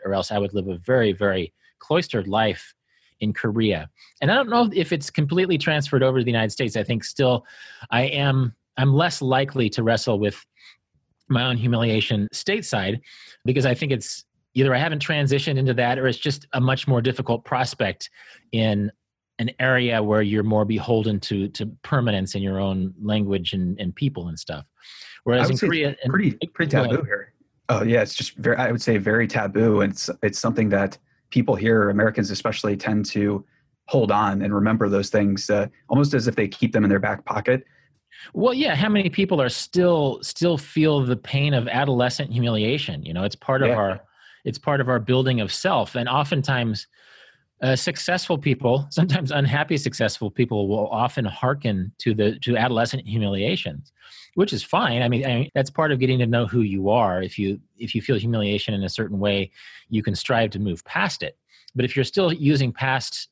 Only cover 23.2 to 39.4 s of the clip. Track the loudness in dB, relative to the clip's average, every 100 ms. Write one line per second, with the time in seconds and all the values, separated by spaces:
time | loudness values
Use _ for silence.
23.2 | 0 -2 -2 -2 -2 -4 -6 -2 -4 -4
24.2 | -8 -10 -10 -12 -14 _ -20 -20 -20 -8
25.2 | 0 2 2 0 0 0 0 -2 -2 0
26.2 | 0 -2 -6 -4 0 2 2 0 -2 -6
27.2 | -8 _ _ _ -2 0 2 2 2 -4
28.2 | -8 -2 0 2 0 0 0 2 2 2
29.2 | 2 -2 0 2 4 4 2 -2 -8 -4
30.2 | -4 -2 -2 0 2 2 0 -4 _ _
31.2 | _ 0 2 2 4 4 4 4 2 2
32.2 | -2 -2 -4 -2 -2 -2 -2 -2 -2 0
33.2 | 0 -2 -8 _ _ _ -2 2 2 2
34.2 | 2 0 0 2 2 2 2 0 0 2
35.2 | 2 0 0 0 -2 -6 0 2 4 2
36.2 | 0 0 -2 -2 0 2 2 2 0 -4
37.2 | -6 -2 0 0 -2 _ _ _ _ -20
38.2 | -10 -2 0 2 0 2 2 2 2 0
39.2 | 0 2